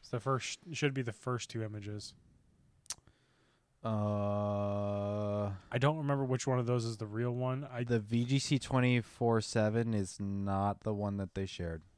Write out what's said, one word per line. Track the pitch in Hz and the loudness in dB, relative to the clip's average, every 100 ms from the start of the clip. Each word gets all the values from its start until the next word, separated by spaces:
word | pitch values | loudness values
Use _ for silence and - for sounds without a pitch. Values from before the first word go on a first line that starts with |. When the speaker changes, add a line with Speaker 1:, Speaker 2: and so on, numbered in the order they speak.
| - | -4
Speaker 1:
The | 123 | -4
first, | 135 131 - - - | 0 0 -2 -10 -8
it | 151 | 0
should | 147 | 0
be | 135 | 0
the | 120 | -4
first | - - 123 - | -6 -4 -4 -4
two | 113 | -6
images. | 110 107 101 104 - - - - _ _ _ _ _ - _ _ _ _ _ _ _ _ | -4 -6 -8 -8 -10 -16 -20 -20 _ _ _ _ _ -14 _ _ _ _ _ _ _ _
Speaker 2:
Uh, | 113 110 104 104 101 104 104 101 101 101 101 101 101 104 104 104 101 98 - | -2 2 2 2 0 0 0 0 0 0 -2 -2 -2 -2 0 0 -2 -4 -4
Speaker 1:
I | 123 | 0
don't | 139 156 | 2 2
remember | 143 139 | 0 0
which | 135 127 - | 0 0 2
one | 127 | 0
of | 120 | 2
those | 123 | 2
is | 117 110 | 0 -4
the | 110 | -6
real | 107 123 | -2 -2
one. | 123 127 131 143 | 0 -2 -2 -6
I | 123 | -6
Speaker 2:
the | 120 120 | 2 0
V | 104 117 | 2 0
G | 120 139 | 4 2
C | - 143 | 4 2
twenty-four | - 131 123 123 110 - 120 113 | 4 2 4 4 2 0 2 2
seven | 107 117 107 113 117 | 2 2 4 2 2
is | 110 95 - | 0 -2 -4
not | 101 98 98 98 101 98 | -4 -2 -2 0 0 0
the | - | -4
one | 104 104 98 | -2 -2 -2
that | 95 | -4
they | - 95 | -4 -6
shared. | - 85 82 - | -4 -6 -6 -12